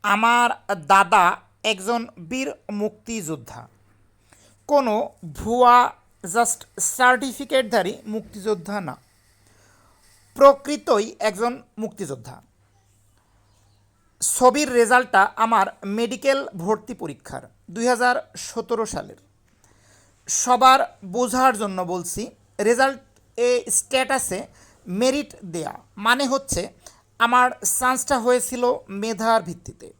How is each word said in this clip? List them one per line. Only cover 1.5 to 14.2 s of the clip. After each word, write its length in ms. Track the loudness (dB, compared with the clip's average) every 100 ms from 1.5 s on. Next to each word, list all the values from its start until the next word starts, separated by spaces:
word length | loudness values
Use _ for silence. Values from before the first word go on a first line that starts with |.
| _
একজন 360 | -6 -4 -4 -4 -4 -14 -10
বীর 200 | -6 -6 -10 -10 -6
মুক্তিযোদ্ধা, 800 | -6 -8 -10 -10 -8 -10 -12 -20 -20 _ _ _ _ _ _ _ _ _ 0
কোনো 260 | 2 2 -2 -4 _ -18 -10
ভুয়া 400 | -4 4 6 6 4 -4 _ _
just 360 | -4 -2 0 -2 -10 -6 -6 2
সার্টিফিকেটধারী 960 | 4 4 -2 -10 -2 -2 0 -2 -2 -6 -10
মুক্তিযোদ্ধা 720 | -10 -10 -10 -4 -4 -4 -8 -8
না, 60 | -14 _ _ _ _ _ _ _ _ _ _ _ _ _ 6
প্রকৃতই 680 | 6 6 -4 -6 0 0 0 -4 -4
একজন 240 | -2 -6 -6 _ -10
মুক্তিযোদ্ধা। 580 | -10 -10 -12 -12 -14 -20 _ _ _ _ _ _ _ _ _ _ _ _ _ _ _ _ _ _